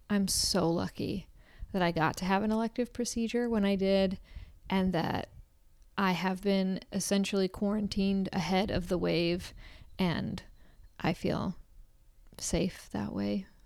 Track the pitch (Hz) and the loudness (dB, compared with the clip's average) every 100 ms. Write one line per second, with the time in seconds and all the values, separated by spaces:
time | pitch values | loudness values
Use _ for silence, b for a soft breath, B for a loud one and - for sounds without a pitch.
0 | - 208 196 - - 202 170 170 185 - | -2 0 2 0 2 2 2 0 -2 -4
1 | - 202 - b b b b 196 175 165 | -4 -4 -8 b b b b 0 2 2
2 | 156 - 180 196 214 220 226 - 240 - | 0 0 0 2 2 0 0 -2 -4 -4
3 | 240 - 226 240 240 226 202 196 190 196 | -4 -2 -2 0 0 2 2 4 4 4
4 | 190 190 B B B B - 190 185 175 | 2 0 B B B B -2 2 2 2
5 | - - - - - _ - - - - | 0 -2 -6 -12 -20 _ -20 -20 -12 0
6 | 190 170 185 185 202 196 190 190 - 202 | 2 2 0 0 2 2 2 -2 -4 -4
7 | - 202 196 202 190 - 202 214 208 - | 0 0 2 2 0 0 0 0 -2 0
8 | 190 196 190 - 160 185 208 170 175 180 | 2 2 0 -2 2 2 2 0 0 0
9 | 175 165 170 180 - B B B B - | 2 2 2 0 -4 B B B B -2
10 | 185 156 - - - b b b b - | 0 0 -2 -6 -10 b b b b -4
11 | - 175 - - - 175 - - - - | -2 0 -2 -2 -2 -6 -14 -20 -20 -20
12 | - - - - - 170 180 - - 208 | -20 -20 -20 -10 -4 0 0 -4 -8 -6
13 | 208 - 202 208 190 - | -4 -4 -2 -4 -6 -16